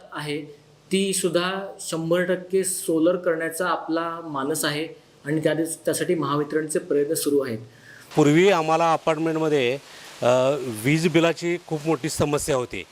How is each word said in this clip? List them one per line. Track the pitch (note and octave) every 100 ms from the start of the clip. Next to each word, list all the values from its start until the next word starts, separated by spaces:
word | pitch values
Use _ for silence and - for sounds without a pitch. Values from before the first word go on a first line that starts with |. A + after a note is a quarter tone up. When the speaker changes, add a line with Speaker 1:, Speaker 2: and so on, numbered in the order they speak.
| -
Speaker 1:
आहे, | E3 D3+ D3 D3+ - - - _
ती | F#3+ G3
सुद्धा | F#3 F#3 E3+ F3+ F#3+ G3 -
शंभर | - E3 E3 F3
टक्के | F3+ F3+ F3+ F#3+
सोलर | F#3 - - E3 E3 F3+
करण्याचा | F3+ D#3+ E3 D#3+ F3+
आपला | E3 - E3 E3 E3
मानस | E3 C#3+ C#3 D#3
आहे | D#3 D3 D#3+ - - _
आणि | C#3+ D#3
त्या | D#3
दिवस-, | D3+ D#3+ -
त्यासाठी | - D3 D#3
महावितरणचे | E3+ C#3 D3 D3 D3+ D#3 F3
प्रयत्न | - C#3+ D3
सुरू | D#3 D3 C#3+
आहेत. | C3 A2+ - - - - - -
Speaker 2:
पूर्वी | D3 D#3 F#3+
आम्हाला | F3 D#3 D#3+ E3
अपार्टमेंटमध्ये, | D#3 - D3+ E3 D#3+ D#3+ D3 A#2+ C#3 - - - -
अ, | B2 B2+ C3 C#3+
वीज | B2+ G#2+ A#2+ D#3 E3+
बिलाची | E3 E3 D#3 E3+ E3+ -
खूप | D#3 D3+
मोठी | D#3 D#3+
समस्या | - D3+ D3 - C3+
होती | A#2+ G2 E2+